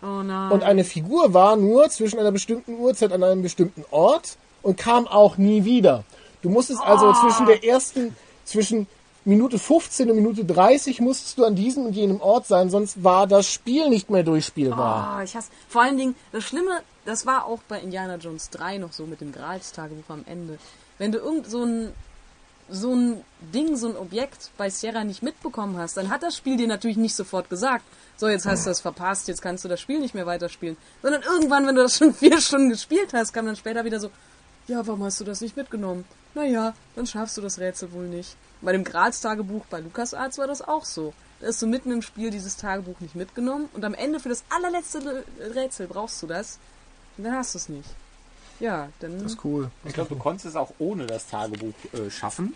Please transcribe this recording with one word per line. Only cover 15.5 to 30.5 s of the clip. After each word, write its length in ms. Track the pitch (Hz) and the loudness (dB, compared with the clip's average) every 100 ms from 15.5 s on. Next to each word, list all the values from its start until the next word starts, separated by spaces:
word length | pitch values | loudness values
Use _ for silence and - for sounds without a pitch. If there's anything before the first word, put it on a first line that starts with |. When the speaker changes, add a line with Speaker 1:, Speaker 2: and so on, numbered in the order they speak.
| - _ | -18 _
Speaker 1:
vor 140 | 240 | 2
allen 160 | 247 269 | 2 2
Dingen, 160 | 262 254 _ | -2 -4 _
das 120 | 220 | -10
Schlimme, 360 | 214 269 359 349 - _ - | -6 -4 -2 -4 -8 _ -8
das 220 | 226 247 | -6 0
war 180 | 262 - | -2 -2
auch 140 | 226 _ | -8 _
bei 120 | 208 | -12
Indiana 360 | 190 185 185 175 | -8 -8 -8 -10
Jones 340 | 165 160 - | -10 -12 -14
drei 300 | - 170 202 | -10 -8 -8
noch 120 | 175 | -10
so 120 | - 160 | -12 -14
mit 160 | 156 | -12
dem 100 | 147 | -14
Grals-Tagebuch 800 | 139 143 185 - - 156 156 151 | -12 -12 -12 -12 -16 -14 -16 -16
am 140 | 151 - | -16 -14
Ende. 320 | 175 170 151 - - _ _ | -14 -14 -16 -18 -20 _ _
Wenn 140 | 202 | -4
du 80 | 214 | -4
irgend 260 | - 320 208 | -4 -6 -6
so 160 | 233 | -6
ein, 280 | 240 226 226 - - - - _ _ _ _ | -4 -4 -6 -12 -20 -20 -20 _ _ _ _
so 240 | 185 226 254 | -8 -2 0
ein 260 | 240 220 - _ 165 | 0 -2 -10 _ -8
Ding, 220 | 190 320 285 | -4 -2 -2
so 140 | 233 | -4
ein 60 | 214 | -8
Objekt 540 | 180 196 277 - - _ | -8 -6 -6 -10 -20 _
bei 140 | 202 | -6
Sierra 320 | 190 220 226 | -6 -8 -6
nicht 180 | 214 190 | -6 -6
mitbekommen 560 | 254 - 330 247 208 180 | -8 -8 -10 -8 -6 -6
hast, 200 | 170 - | -8 -6
dann 120 | 190 | -4
hat 140 | 285 | -4
das 120 | 339 - | -4 -6
Spiel 220 | - 254 | -2 0
dir 100 | 233 | 0
natürlich 300 | 208 233 214 | -2 -2 0
nicht 180 | 226 - | 0 -2
sofort 360 | 190 185 175 | -6 -6 -6
gesagt, 340 | 180 247 240 _ - - _ | -4 -2 -2 _ -20 -20 _
„So, 100 | 214 | 0
jetzt 200 | 202 196 | 0 0
hast 180 | 185 170 | -2 0
du 60 | |
das 80 | 175 | -4
verpasst, 480 | 175 - 180 196 - | -6 -6 -4 -4 -6
jetzt 160 | 175 | -8
kannst 200 | 185 180 | -8 -8
du 40 | 185 | -6
das 120 | 175 | -8
Spiel 200 | - 294 | -4 -4
nicht 160 | 269 202 | -4 -6
mehr 100 | 175 | -6
weiterspielen.“ 520 | 175 175 | -6 -6